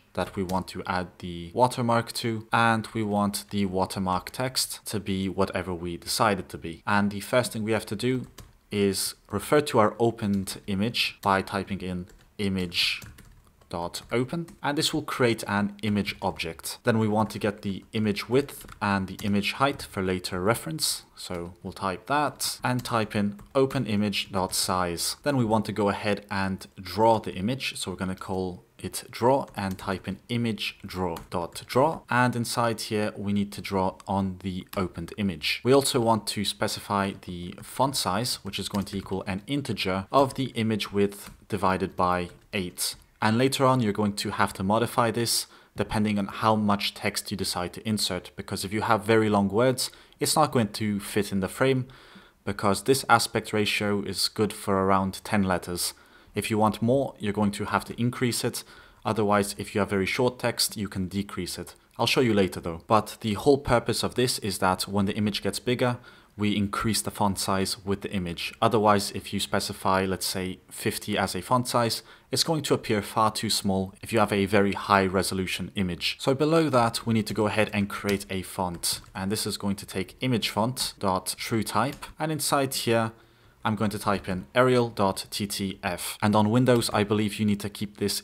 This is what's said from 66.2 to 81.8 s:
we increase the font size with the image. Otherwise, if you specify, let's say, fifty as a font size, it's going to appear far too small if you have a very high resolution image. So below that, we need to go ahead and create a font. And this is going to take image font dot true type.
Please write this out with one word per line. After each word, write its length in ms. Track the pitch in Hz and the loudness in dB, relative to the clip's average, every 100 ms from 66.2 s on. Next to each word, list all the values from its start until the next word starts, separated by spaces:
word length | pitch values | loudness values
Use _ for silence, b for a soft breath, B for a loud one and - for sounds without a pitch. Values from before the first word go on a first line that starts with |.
| B - | B -2
we 220 | 104 101 | 0 2
increase 420 | 98 - 113 101 | 0 -2 0 -2
the 120 | - | -2
font 260 | - 104 90 | -2 0 0
size 400 | - 95 95 - 98 | -2 0 0 -4 -4
with 160 | 98 | -4
the 100 | - | -4
image. 440 | 101 87 85 - - | -4 -4 -6 -8 0
Otherwise, 520 | 113 110 104 104 101 | 2 4 6 4 2
if 200 | 101 - | -8 -6
you 80 | 101 | -6
specify, 640 | - 101 - 98 98 95 | -2 -2 -4 -4 2 2
let's 220 | 95 92 - | 2 -2 -4
say, 320 | 98 92 90 - | -4 -6 -8 -14
fifty 480 | - 110 - - 98 | -6 -4 -4 -2 0
as 200 | 98 92 | 0 -2
a 80 | |
font 240 | - 127 123 | -2 0 2
size, 340 | 123 117 - B B B | 0 0 -2 B B B
it's 120 | 139 | -2
going 200 | - 160 | 0 0
to 100 | 143 | 2
appear 300 | 127 - 107 | 0 2 0
far 260 | 98 - 110 | 0 2 2
too 220 | - 110 | 2 -2
small 420 | - 104 95 95 - | 0 0 0 -2 -8
if 100 | - | 0
you 60 | 113 | 2
have 160 | 104 | 4
a 140 | 104 98 | 4 4
very 260 | 104 101 | 4 4
high 320 | 90 - 98 95 | 0 4 4 6
resolution 640 | 95 87 95 92 - 87 - | 2 0 -2 -2 -4 -6 -2
image. 400 | 90 82 - - | -2 -2 -4 -2
So 140 | - | 0
below 360 | 131 151 165 156 | 2 4 4 4
that, 360 | 131 117 - - | 4 2 0 0
we 80 | |
need 140 | 113 104 | 2 2
to 80 | 107 | 0
go 100 | 104 | 0
ahead 240 | 104 104 | 4 2
and 160 | 107 101 | 2 0
create 380 | - 101 98 - | -2 -2 -2 -2
a 100 | 95 | -6
font. 600 | 87 - 92 85 - - - | -4 -4 -2 -2 -4 -4 -6
And 180 | - 95 | -6 -2
this 140 | 107 104 | -2 -4
is 120 | 95 | -4
going 180 | 104 98 | -4 -4
to 100 | - | -6
take 320 | 95 90 - | -6 -6 -4
image 280 | 131 117 - | 0 0 0
font 460 | 104 117 127 - - | 0 0 -2 -6 -2
dot 380 | 98 92 - - | 0 0 -2 -8
true 240 | - 113 | -2 -2
type. 420 | 101 107 | 0 0